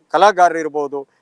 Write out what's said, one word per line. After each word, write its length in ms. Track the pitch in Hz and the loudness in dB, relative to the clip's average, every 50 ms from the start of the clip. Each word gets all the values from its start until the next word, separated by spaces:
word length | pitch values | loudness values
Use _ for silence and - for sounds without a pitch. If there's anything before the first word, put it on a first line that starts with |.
| _ - | _ -4
ಕಲಾಗಾರರು 480 | - 156 190 214 196 180 180 170 160 165 | 0 2 2 2 4 4 2 2 2 -2
ಇರ್ಬೋದು, 480 | 156 151 143 151 147 139 143 139 135 _ _ _ | -6 -6 -6 -6 -6 -6 -8 -10 -12 _ _ _